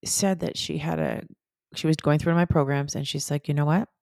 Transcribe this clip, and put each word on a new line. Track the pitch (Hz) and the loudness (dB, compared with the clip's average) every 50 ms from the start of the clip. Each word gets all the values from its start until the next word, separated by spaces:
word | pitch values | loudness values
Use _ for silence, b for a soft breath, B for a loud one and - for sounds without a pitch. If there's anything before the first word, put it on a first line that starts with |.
| - | -4
said | - - - 202 196 190 165 | -4 -2 0 2 0 0 0
that | 170 - - | -2 -6 -4
she | - - - 156 160 | -6 -6 -4 -4 -4
had | 147 165 165 160 | -4 -2 -2 -2
a, | - 143 - - - - - _ _ _ _ _ _ _ - | -2 -2 -4 -6 -8 -14 -20 _ _ _ _ _ _ _ -12
she | - - | -4 0
was | 160 160 | 0 0
going | 151 - 147 147 151 | 2 2 2 2 2
through | - 170 | 2 2
one | 170 170 | 4 4
of | 175 170 | 4 4
my | |
programs, | - 160 139 135 143 139 143 143 - | 4 2 2 2 0 -2 -2 -2 -4
and | 147 143 | -6 -4
she's | - - 147 143 - | -4 -4 -6 -4 -2
like, | 143 147 _ | -4 -4 _
"You | - | 0
know | 147 147 147 | 0 2 2
what? | 147 156 190 233 _ _ _ | 2 2 2 0 _ _ _